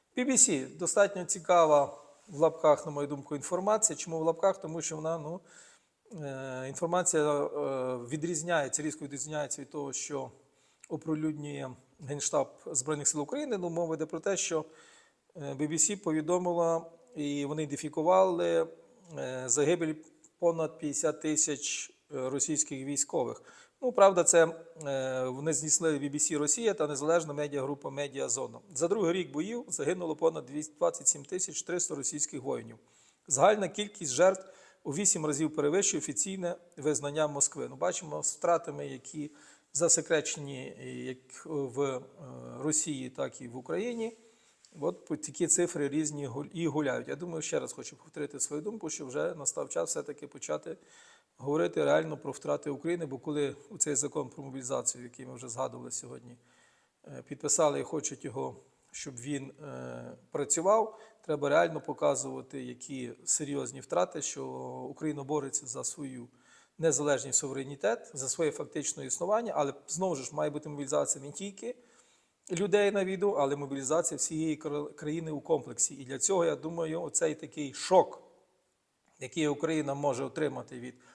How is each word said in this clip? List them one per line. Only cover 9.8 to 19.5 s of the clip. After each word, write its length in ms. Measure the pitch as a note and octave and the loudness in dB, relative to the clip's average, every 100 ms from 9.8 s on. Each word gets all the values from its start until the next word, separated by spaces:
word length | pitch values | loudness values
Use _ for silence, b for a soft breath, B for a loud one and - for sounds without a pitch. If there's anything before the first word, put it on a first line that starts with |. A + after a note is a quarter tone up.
| C#3 | -6
що 380 | B2+ - C#3+ B2+ - _ b b b - | -6 -6 -6 -6 -12 _ b b b -10
оприлюднює 800 | D3 D#3 D#3 D#3 D3+ D3 C#3+ C3+ B2 _ - | -6 -2 0 0 -2 -6 -6 -8 -10 _ -14
Генштаб 480 | C3+ C#3+ - D3+ C3+ - - | -8 -4 2 2 2 -4 -4
Збройних 420 | D3+ C3 D3 C#3+ | -2 0 0 2
сил 140 | D3+ | 0
України. 360 | D3 C4+ D4+ G#3 | 0 -2 -2 -2
Ну, 120 | F3 | -2
мова 260 | E3 E3+ D#3+ | 0 0 -2
йде 100 | D#3 | -4
про 140 | E3 | -2
те, 180 | G3 F#3+ | 0 0
що, 280 | - D#3+ D3+ B B B B B _ - | 0 -2 -2 B B B B B _ -12
е, 40 | C#3 | -8
B 140 | C3+ D3+ | -2 0
B 60 | |
C 300 | E3 - G3+ | 2 2 2
повідомила, 880 | E3+ D#3 D#3 F3+ F3+ E3+ E3 E3 E3 - _ - | 0 0 2 2 2 2 4 2 -2 -16 _ -6
і 300 | D3 C#3+ C#3+ | -2 -2 -2
вони 180 | D3+ | -2
ідентифікували, 1040 | D3 C#3+ D3+ D#3+ D#3+ F#3 F#3+ E3+ F2 E2 D#2+ - - _ - D3 | -2 -4 -4 0 6 6 6 4 2 2 2 -4 -20 _ -14 -8
е, 260 | C3 B2+ | -6 -4
загибель 480 | C3 | 2